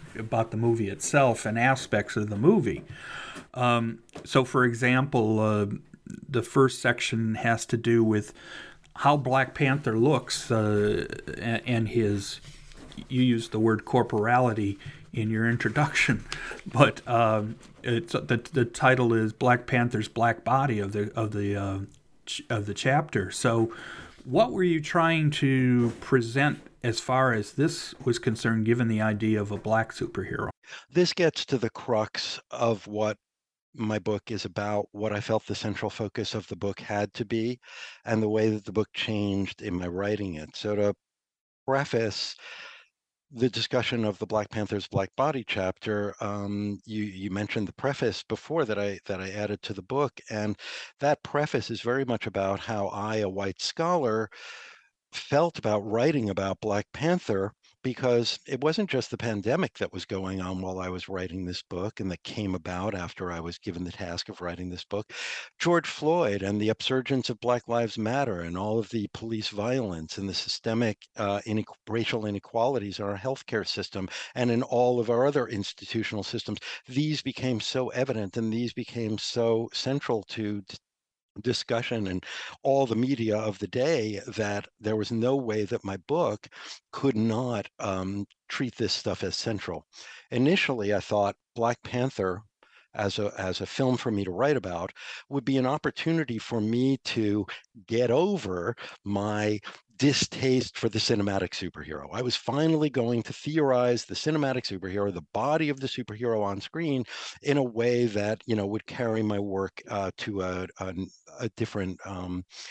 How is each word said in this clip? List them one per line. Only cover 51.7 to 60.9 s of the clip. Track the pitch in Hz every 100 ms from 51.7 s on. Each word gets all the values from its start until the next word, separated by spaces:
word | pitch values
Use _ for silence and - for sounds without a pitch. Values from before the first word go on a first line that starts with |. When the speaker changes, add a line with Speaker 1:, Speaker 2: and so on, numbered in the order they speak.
| 110
Speaker 2:
very | 117 131 127
much | 113 110
about | 98 98 98
how | - 110 98
I, | 101 107 110
a | 98
white | 95 98 -
scholar, | - - 165 180 123 110 107 - - - - - _ _ _
felt | - - 143 170 -
about | 110 104
writing | 107 113 143 147 104
about | 95 98 92
Black | 107 101 -
Panther, | - 156 180 - 98 101 _ _ _
because | 131 117 127 120 117 - -
it | 127
wasn't | 147 160 202
just | 131 -
the | 120
pandemic | 117 107 101 160 143 -
that | 101
was | 92
going | - 95 95 95
on | 92 92
while | 92 92
I |
was | 92